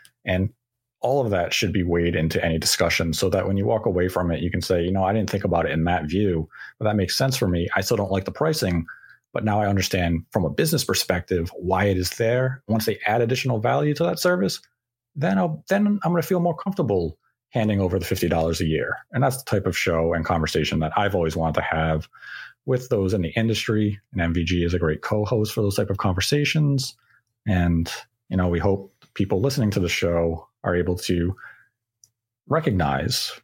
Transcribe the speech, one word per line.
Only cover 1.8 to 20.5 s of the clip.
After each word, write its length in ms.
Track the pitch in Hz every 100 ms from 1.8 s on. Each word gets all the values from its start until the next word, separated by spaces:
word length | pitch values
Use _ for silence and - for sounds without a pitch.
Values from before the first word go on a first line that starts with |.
weighed 340 | 87 85 85 85
into 280 | 80 87 85
any 140 | 82
discussion 540 | - - 85 - 82
so 140 | 78 95
that 180 | 95 92
when 100 | 98
you 80 | 107
walk 220 | 110 110
away 200 | 90 90
from 220 | 92 87
it, 100 | 82
you 100 | 90
can 100 | 90
say, 220 | - 90
"You 80 | 87
know, 120 | 95
I 100 | 92
didn't 160 | 110 95
think 140 | 98
about 220 | 92 85 85
it 60 |
in 140 | 82 85
that 200 | 87 76
view, 420 | 92 104 82 78 - - -
but 80 | 107
that 100 | 107
makes 200 | 92 -
sense 200 | 135 131
for 120 | 104
me. 220 | 87 87 95
I 60 |
still 160 | 98 110
don't 140 | 98
like 140 | 98 -
the 60 |
pricing, 540 | - 160 156 101 85 80 - - - _
but 100 | -
now 180 | 107 104
I 60 | 101
understand 580 | 101 - 95 85 82 -
from 140 | 107 80
a 40 |
business 340 | - 160 147
perspective 680 | - 90 - 90 - 90 82 -
why 300 | 87 92 101
it 120 | 92
is 140 | 90
there." 500 | - 113 123 131 131 -
Once 180 | 110 113
they 140 | - 107
add 140 | 113
additional 380 | 117 131 131 117
value 360 | 117 135 147 147
to 80 |
that 160 | 170 175
service, 420 | 180 180 190 - - _ _ _ _ 147
then 240 | 165 190
I'll, 240 | 180 156 -
then 180 | 202 208
I'm 240 | 208 -
gonna 100 | 175
feel 180 | 160 185
more 160 | 175 165
comfortable 640 | 196 190 131 95 80 - _ _ _
handing 320 | 123 107 101
over 160 | 92 92
the 80 | 90
fifty 220 | 92 87
dollars 340 | 85 82 82
a 40 | 80
year. 320 | 78 - - -
And 120 | 127
that's 140 | 135 131
the 120 | -
type 160 | 104 95
of 100 | 87
show 380 | - 82 82
and 100 | 85
conversation 560 | 80 85 78